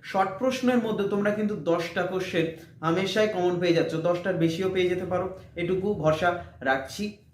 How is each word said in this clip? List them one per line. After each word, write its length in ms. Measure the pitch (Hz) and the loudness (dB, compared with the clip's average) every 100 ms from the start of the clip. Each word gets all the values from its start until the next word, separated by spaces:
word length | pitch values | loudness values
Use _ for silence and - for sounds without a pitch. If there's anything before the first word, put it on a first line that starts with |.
শর্ট 300 | - 190 190 - | -2 0 0 0
প্রশ্নের 420 | 262 254 247 247 226 | -2 2 2 2 2
মধ্যে 180 | 196 196 | -2 0
তোমরা 220 | 202 208 | 2 2
কিন্তু 240 | 208 208 202 | 0 -2 -2
দশটা 460 | 165 170 165 190 | 0 0 0 -2
কোশ্চেন 440 | 180 190 185 175 160 - - - | -2 -2 -2 0 0 -4 -18 -4
হামেশাই 480 | 160 175 190 220 214 | 0 0 2 2 2
কমন 260 | 180 175 175 | 2 0 2
পেয়ে 180 | 175 165 | 2 2
যাচ্ছ, 140 | - | 2
দশটার 460 | 160 175 175 196 170 | 0 0 0 0 2
বেশিও 260 | 165 165 185 | 2 2 0
পেয়ে 160 | 185 180 | 2 0
যেতে 140 | 175 175 | 0 -2
পারো, 200 | 180 185 - - 170 | -4 -4 -8 -14 -6
এটুকু 320 | 170 185 202 | -2 0 0
ভরসা 360 | 185 156 156 175 175 - - | 0 0 2 0 0 -8 -6
রাখছি 440 | 131 135 - - 208 - _ | -2 -2 -2 -8 -8 -10 _